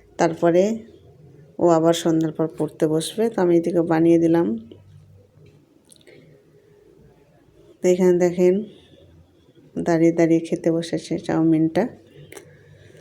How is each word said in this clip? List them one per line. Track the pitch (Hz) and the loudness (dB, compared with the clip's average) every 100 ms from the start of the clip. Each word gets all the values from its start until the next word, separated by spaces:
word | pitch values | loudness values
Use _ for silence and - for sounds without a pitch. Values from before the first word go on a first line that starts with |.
| _ - | _ -4
তারপরে | 170 165 170 170 202 220 - - - - - - - - | -4 0 2 2 0 -4 -12 -20 -20 -20 -20 -20 -20 -2
ও | 170 165 | 2 2
আবার | 165 170 | 2 0
সন্ধ্যার | 175 160 160 156 | 0 -2 -2 -4
পর | 160 - | -6 -6
পড়তে | 156 - 156 | -8 -4 -2
বসবে। | 156 160 - 226 | -2 -4 -4 -4
তো | 220 | 0
আমি | 180 170 | 2 2
এদিকে | 170 175 170 | 0 -2 0
বানিয়ে | 160 165 170 | 2 4 4
দিলাম। | 165 170 185 226 - - - - - - _ _ - _ _ _ _ _ - - - _ _ _ _ _ _ _ - _ _ _ _ _ _ _ | 4 2 0 -4 -10 -20 -20 -20 -20 -20 _ _ -20 _ _ _ _ _ -20 -20 -20 _ _ _ _ _ _ _ -20 _ _ _ _ _ _ _
তো | 180 | 0
এখানে | 180 185 175 175 | 2 2 4 2
দেখেন | 175 180 190 214 - _ - - - _ _ _ _ _ 165 | 2 2 2 -4 -14 _ -20 -20 -20 _ _ _ _ _ -8
দাঁড়িয়ে | 170 165 165 165 | -2 2 2 2
দাঁড়িয়ে | 165 165 165 | 2 0 -2
খেতে | 170 170 | -4 -2
বসেছে | 165 165 160 - 165 - | -4 -4 -10 -8 -8 -4
চাউমিনটা। | 160 160 160 160 170 240 - _ - - - - - - - - - | 0 2 2 0 -2 -4 -8 _ -20 -20 -20 -20 -20 -20 -20 -20 -20